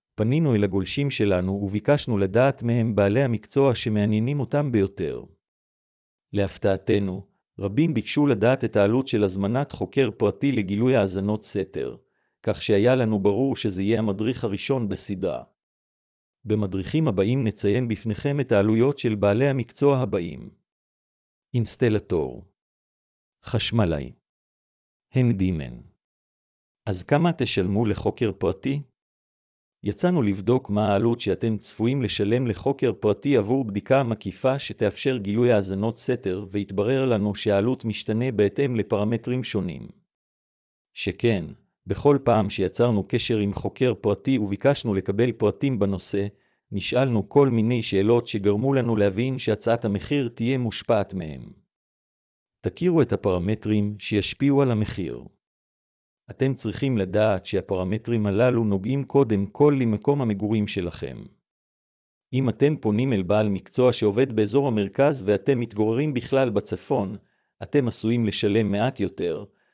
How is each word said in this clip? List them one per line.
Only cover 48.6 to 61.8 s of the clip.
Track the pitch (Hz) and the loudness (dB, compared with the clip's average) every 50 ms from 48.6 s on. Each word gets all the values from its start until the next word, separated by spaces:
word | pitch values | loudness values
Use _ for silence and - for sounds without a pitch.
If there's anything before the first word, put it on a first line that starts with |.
| 127 139 139 | 0 0 0
לנו | 131 120 117 113 | 0 0 0 0
להבין | 107 101 101 90 101 123 131 131 123 | 2 2 0 0 0 -2 -2 -4 -4
שהצעת | - 117 107 - - 117 117 117 - | -2 -2 -2 0 0 0 0 0 0
המחיר | 107 101 101 - - 147 143 127 113 | -2 -2 -2 -2 -2 -2 -2 -2 -2
תהיה | - - 113 123 135 127 | -4 -4 -2 -2 0 0
מושפעת | 123 110 - - - - 117 104 98 - 98 | -2 -4 -4 -4 -2 0 0 0 0 -2 -6
מהם. | 92 82 78 69 64 57 - - _ _ _ _ _ _ _ _ _ _ _ _ _ _ _ _ _ _ _ _ _ | -8 -8 -8 -10 -12 -14 -18 -20 _ _ _ _ _ _ _ _ _ _ _ _ _ _ _ _ _ _ _ _ _
תכירו | - - - - 165 185 165 165 131 | -8 -6 -4 -2 0 2 4 4 4
את | - 104 | 2 0
הפרמטרים | - - 101 90 90 85 101 110 - - 107 107 104 104 104 107 101 | 0 0 0 0 0 0 -2 -2 -2 -2 0 0 0 0 -2 -4 -8
שישפיעו | - - 110 101 95 - - - 139 143 139 139 139 | -6 -2 0 0 0 -2 -2 -2 0 2 4 4 2
על | 127 | 2
המחיר. | 117 107 107 - - 104 87 64 60 60 - - _ _ _ _ _ _ _ _ _ _ _ _ _ _ _ _ _ _ _ - | 2 0 0 -2 -4 -6 -8 -8 -8 -10 -14 -18 _ _ _ _ _ _ _ _ _ _ _ _ _ _ _ _ _ _ _ -12
אתם | 104 - 131 135 131 | -4 -2 0 0 0
צריכים | - - 110 92 - 143 135 127 104 | -2 -4 -6 -4 -2 -2 0 0 0
לדעת | 95 92 90 107 107 107 98 92 - | 0 0 2 2 4 4 2 0 -2
שהפרמטרים | - 104 92 - - 98 90 92 90 104 107 - 117 120 110 104 | -2 -4 -4 -2 -2 -2 -2 -2 -2 -4 -4 -2 -2 -2 0 0
הללו | 101 95 107 123 127 123 117 113 | 2 2 4 4 4 4 2 2
נוגעים | 107 98 95 95 117 135 143 135 | 0 0 0 -2 -2 -2 -4 -2
קודם | - - 139 139 110 107 98 101 | 0 2 2 4 4 2 0 0
כל | - - - 143 147 143 135 | -2 0 2 4 4 4 4
למקום | 123 113 104 104 - 143 143 143 131 | 2 0 0 0 0 0 0 0 0
המגורים | 110 104 95 107 104 113 107 104 | -2 -2 -2 -2 0 0 0 0
שלכם. | 101 - 98 87 85 - - - 65 62 53 55 - _ _ _ _ _ _ _ _ _ _ | -2 -4 -4 -6 -6 -6 -8 -10 -10 -10 -12 -16 -20 _ _ _ _ _ _ _ _ _ _